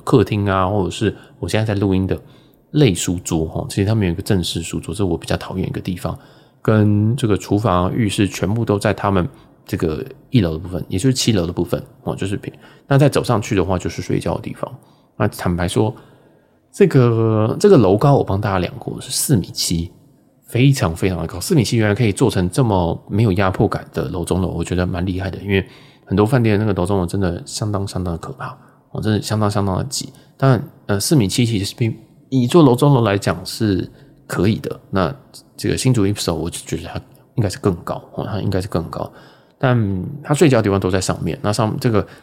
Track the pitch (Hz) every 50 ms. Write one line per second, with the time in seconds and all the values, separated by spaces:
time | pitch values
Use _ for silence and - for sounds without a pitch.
0 | - - - 123 98 - 110 104 101 101 95 95 92 92 104 104 92 - - -
1 | 110 95 - - - - - - 95 90 - 107 110 107 101 101 104 98 95 95
2 | 95 90 90 - - - - _ _ _ _ _ _ _ - 147 151 113 87 -
3 | - - 87 90 - - 87 80 80 80 - 85 - - - 107 98 101 113 113
4 | 98 87 85 90 - - 110 92 82 - - 87 82 - - 82 - - 82 -
5 | 101 87 82 80 - - 90 85 - - - 92 90 - - - - - 90 87
6 | - 87 85 - - - - - _ _ _ _ - - 110 107 104 104 104 104
7 | 104 110 120 135 123 110 98 - - - 98 104 110 110 87 90 87 95 - -
8 | 113 98 - - 104 92 - - - 90 107 117 113 - 104 98 - 110 98 -
9 | - 101 98 95 82 - - - - _ _ _ _ - 104 90 92 80 76 -
10 | 57 - - - - _ - 123 92 82 80 80 92 90 90 85 - - - 92
11 | - 135 127 - - 123 110 95 82 85 90 - 113 - - - - - - -
12 | - - 69 - 101 98 101 - - - - - - - - - _ - 139 135
13 | 147 135 - - - - 123 107 101 - 113 95 82 92 95 87 - 85 - -
14 | - - 104 95 - 85 82 - - - - - - - - - _ _ _ _
15 | _ _ _ - - 104 - - - 90 87 85 90 90 - 117 110 110 110 -
16 | - - - _ _ _ _ _ _ _ _ _ _ _ - - 202 170 - 139
17 | 123 120 113 113 113 113 110 107 107 117 139 156 - 208 190 143 107 92 98 107
18 | - 143 139 113 - - 95 98 104 104 95 92 87 - - - - - - -
19 | - - - - - - - 98 - - - - - - 87 82 82 - - -
20 | _ _ _ _ _ _ _ _ _ - - 117 131 139 135 - 117 87 82 -
21 | 110 92 92 82 82 82 - 87 - - 190 147 104 - 127 113 107 104 104 101
22 | 123 107 95 - 135 110 - 101 87 90 - - 135 113 98 92 87 82 90 -
23 | - - - 101 120 110 90 98 98 92 90 - 117 - - - - - - 82
24 | 80 - 90 87 82 - 87 92 95 82 82 85 85 - 90 90 90 92 95 87
25 | 90 98 90 92 92 95 87 92 92 101 98 95 - - - - - - - _
26 | _ - 196 185 208 - 139 123 117 113 104 98 110 110 95 - 90 95 104 98
27 | 90 85 - 101 98 87 85 87 - - - - 113 104 104 98 98 95 - 92
28 | 90 90 85 82 - - - - - - - - - _ _ _ _ _ - 95
29 | 92 107 107 98 - - 110 110 107 101 98 107 101 98 92 - - 135 - -
30 | - - - - _ _ _ - 135 135 127 104 - - - - _ - 104 101
31 | - - 175 139 104 92 - - 120 113 113 95 98 - - - 123 113 - -
32 | - - _ _ _ - 131 131 120 120 - 175 156 127 120 - 151 143 143 120
33 | 117 101 101 101 - 110 90 87 90 - - - 110 104 95 87 - - - -
34 | - - - _ _ - - - 87 107 107 - - - - - - - - 95
35 | 90 73 69 - - _ - - - _ _ - - 101 90 82 - 131 123 110
36 | 98 98 101 - - 95 82 78 78 87 - - - - - 78 78 - - -
37 | - - - _ _ _ - - 107 95 - - - 104 90 87 - - - -
38 | - - - - - - 92 98 107 107 98 92 90 104 - 90 82 - - -
39 | 82 - - - - - - _ _ _ _ - - 127 123 117 107 98 98 92
40 | 90 - - - - - 147 147 185 143 127 113 107 104 98 101 95 92 95 92
41 | - - 85 - - 85 - - - 101 104 - 113 107 - - - 123 110 101
42 | - - - -